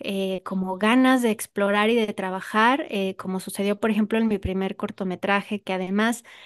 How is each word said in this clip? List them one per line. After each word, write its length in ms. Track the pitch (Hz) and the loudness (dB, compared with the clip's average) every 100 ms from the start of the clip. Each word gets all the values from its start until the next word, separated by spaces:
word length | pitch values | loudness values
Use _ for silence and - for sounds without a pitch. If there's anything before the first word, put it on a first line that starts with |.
eh, 420 | - 196 190 185 | -6 -4 -4 -4
como 340 | - 190 185 185 | -4 -4 -4 0
ganas 440 | - 254 262 262 | 4 6 6 4
de 80 | 240 | 2
explorar 600 | 214 - - 202 208 214 | -2 -4 -2 2 2 2
y 60 | 240 | 2
de 160 | 214 | 0
trabajar, 720 | 202 190 190 - 214 226 277 311 | -4 -6 -6 -2 4 4 4 -2
eh, 260 | 202 190 190 | -4 -4 -4
como 240 | 190 190 | -6 -6
sucedió, 400 | - - 196 208 | -6 -4 -2 0
por 100 | 226 | 0
ejemplo, 280 | 214 214 226 | 0 2 2
en 100 | 226 | 2
mi 100 | 202 | 0
primer 380 | 185 190 190 - | -2 -2 -4 -4
cortometraje, 840 | 202 - 190 180 190 196 190 208 | -8 -4 -6 -2 0 0 0 -8
que 100 | - | -4
además, 500 | 185 185 196 220 233 - - | -4 -2 0 0 -2 -8 -20